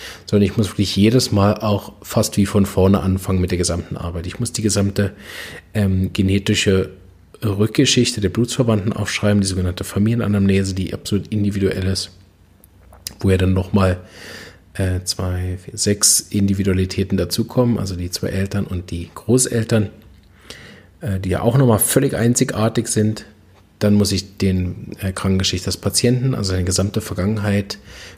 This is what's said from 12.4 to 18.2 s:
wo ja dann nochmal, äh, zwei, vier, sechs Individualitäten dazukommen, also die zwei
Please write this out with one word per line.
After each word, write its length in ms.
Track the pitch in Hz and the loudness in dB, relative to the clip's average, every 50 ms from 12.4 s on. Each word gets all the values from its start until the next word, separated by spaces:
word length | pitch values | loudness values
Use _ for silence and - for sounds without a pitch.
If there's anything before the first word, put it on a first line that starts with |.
| _ _ _ _ - _ _ - - - - - - - - - | _ _ _ _ -20 _ _ -20 -20 -20 -20 -16 -16 -16 -12 -4
wo 100 | - 98 | 0 2
ja 80 | 95 92 | 2 4
dann 140 | 92 95 | 6 4
nochmal, 480 | 92 95 90 - - 101 95 95 90 90 - - - - - - - - - - - - - _ _ | 4 4 0 0 2 2 4 4 2 0 -4 -16 -20 -20 -20 -18 -18 -18 -18 -20 -20 -20 -20 _ _
äh, 300 | - 98 92 92 90 95 | -4 -2 -2 -2 -2 -4
zwei, 540 | - - - 98 92 90 90 90 92 90 87 | -6 -6 -4 -4 -4 -2 -2 -4 -4 -6 -8
vier, 200 | - - - 107 | -10 -14 -8 -4
sechs 420 | - 101 104 - - - - - | -2 -2 0 2 2 2 2 2
Individualitäten 960 | - - - 104 98 98 98 95 95 101 92 92 92 92 - - 95 - 98 92 | -2 -2 0 0 2 2 2 0 0 0 2 2 0 0 0 -4 -2 -2 0 -2
dazukommen, 600 | 90 85 - - 113 - - 127 123 120 117 - | -2 -2 -2 -4 -4 -2 0 2 2 2 2 0
also 180 | 101 95 95 | -2 -4 -6
die 140 | 87 90 87 | -6 -6 -8
zwei 200 | - - | -6 -6